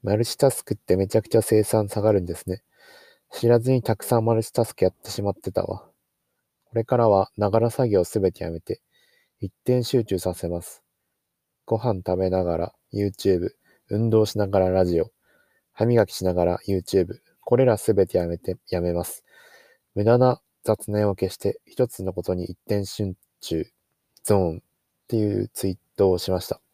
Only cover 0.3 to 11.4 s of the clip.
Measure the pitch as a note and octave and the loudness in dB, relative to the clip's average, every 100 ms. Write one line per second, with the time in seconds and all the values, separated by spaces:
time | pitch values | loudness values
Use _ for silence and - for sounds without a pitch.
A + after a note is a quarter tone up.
0.3 | - C3+ - - G#2+ - F#2 G2 A2 - | 2 0 0 -8 -8 0 0 2 0 2
1.3 | A2 - G#2+ G#2 A2+ G2+ - G#2 G#2 F2 | 0 2 2 2 0 0 0 2 2 0
2.3 | E2+ - F2+ _ _ - - - _ _ | -8 -8 -10 _ _ -20 -20 -20 _ _
3.3 | - A#2 A#2+ A#2+ C3 - A2 - A#2+ A2+ | -2 2 4 4 0 0 -4 0 0 2
4.3 | A2+ A2 - A#2 - F#2 - - - G2+ | 0 0 -2 -2 0 0 0 -14 -6 -6
5.3 | F#2+ - - - - - _ _ _ _ | -6 -6 -4 -4 -8 -12 _ _ _ _
6.3 | _ _ _ _ A#2 A2+ B2 A#2 G2 F#2+ | _ _ _ _ -6 -2 2 4 4 2
7.3 | - G#2 A2 A#2 - B2+ G#2 F2 A2 F#2+ | -2 0 2 0 0 0 2 0 0 -2
8.3 | - F2 E2 - - _ _ _ _ _ | -2 -8 -8 -8 -10 _ _ _ _ _
9.3 | _ F#2 _ - B2+ A#2 C3 A2 F#2+ F#2 | _ -12 _ -2 0 2 0 0 -2 -4
10.3 | F2 E2+ F2 - - _ _ _ _ _ | -6 -6 -6 -10 -20 _ _ _ _ _
11.3 | _ | _